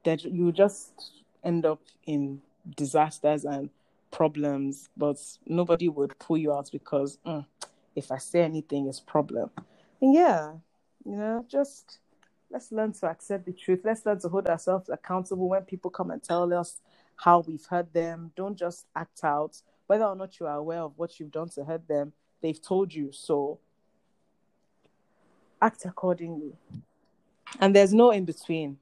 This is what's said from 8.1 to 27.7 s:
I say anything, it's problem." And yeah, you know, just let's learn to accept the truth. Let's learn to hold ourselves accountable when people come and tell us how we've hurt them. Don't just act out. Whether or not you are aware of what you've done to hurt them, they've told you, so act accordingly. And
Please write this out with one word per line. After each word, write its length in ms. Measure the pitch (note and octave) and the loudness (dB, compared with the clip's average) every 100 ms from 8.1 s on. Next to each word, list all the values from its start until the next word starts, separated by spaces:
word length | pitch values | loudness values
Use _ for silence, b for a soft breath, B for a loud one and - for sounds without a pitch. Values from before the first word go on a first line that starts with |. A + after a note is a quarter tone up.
I 60 | C3+ | -10
say 240 | - F3 | 0 2
anything, 460 | E3 D#3+ D3+ C#3+ C#3 | 2 0 -4 -4 -4
it's 120 | C3+ | -8
problem." 520 | - D3+ D3 - - - b b b _ | -2 -2 0 -4 -6 -10 b b b _
And 120 | C4+ | 6
yeah, 440 | D4+ F4 F3 D3+ D#3+ _ _ _ _ | 8 6 4 -2 -14 _ _ _ _
you 120 | - G3+ | -10 -6
know, 280 | G#3+ A3+ A#3+ | -4 -6 -2
just 500 | C#4 C#4 - _ - _ _ _ _ _ | -2 -2 -6 _ -20 _ _ _ _ _
let's 220 | B3+ - | -14 -8
learn 220 | G#3+ G#3+ | -4 -4
to 140 | - F3 | -2 -6
accept 380 | D#3+ - G3 | -6 -8 -8
the 80 | F#3 | -6
truth. 280 | F#3 - F#3 | -8 -2 0
Let's 220 | G#3+ A3 | 0 -2
learn 140 | G#3+ G3+ | -2 -2
to 100 | F3 | -2
hold 180 | G3 F#3+ | -2 0
ourselves 400 | E3 - F#3+ - | 0 0 -2 -4
accountable 600 | D3+ - F#3 F#3 F#3 F3+ | -12 -4 -6 -4 -4 0
when 140 | F#3+ | -2
people 260 | F#3+ F#3 F#3 | -4 -10 -8
come 220 | - F3+ | -6 -6
and 100 | D#3+ | -8
tell 320 | - E3+ F3 | -2 0 0
us 280 | F3 F3 - b b b | 0 -4 -12 b b b
how 240 | - F3+ F3 | 2 6 6
we've 260 | E3 D#3 | 4 -10
hurt 260 | - F3 E3+ | -4 -4 -2
them. 400 | E3 E3 E3 E3 | -2 -4 -8 -12
Don't 200 | E3 G3 | -8 -8
just 300 | G3 F3 E3+ _ | -6 -8 -8 _
act 280 | D#3 E3 - | -12 -10 -4
out. 380 | D#3+ D3 D3+ - _ _ - | -2 0 -2 -8 _ _ 0
Whether 180 | G#3 | 2
or 100 | G#3+ | 2
not 240 | F#3+ F#3+ - | -2 -10 -10
you 80 | D#3+ | -8
are 100 | D3 | -6
aware 240 | D3+ E3 | -6 -6
of 160 | D#3 C#3 | -8 -8
what 220 | E3+ - | -10 -10
you've 120 | D3+ | -10
done 180 | D#3 E3+ | -8 -8
to 160 | C#3+ | -10
hurt 220 | C#3+ E3 E3 | -8 -8 -2
them, 260 | D3 C#3+ _ _ _ | -2 -2 _ _ _
they've 200 | D#3+ D#3+ | -6 -6
told 320 | - F#3+ F#3+ | -2 0 0
you, 180 | D#3 C#3 | -4 -8
so 480 | - - D3 C#3+ - _ _ _ _ _ _ _ _ _ _ _ _ _ _ _ _ _ _ _ _ | -10 -2 -2 -2 -8 _ _ _ _ _ _ _ _ _ _ _ _ _ _ _ _ _ _ _ _
act 240 | A3 - | 0 0
accordingly. 720 | F#3 - F#3 F3 E3 D#3+ D3 - _ - - _ _ _ _ _ - - | -12 -4 -2 -2 -4 -10 -12 -16 _ -20 -20 _ _ _ _ _ -18 2
And 160 | G3 | 6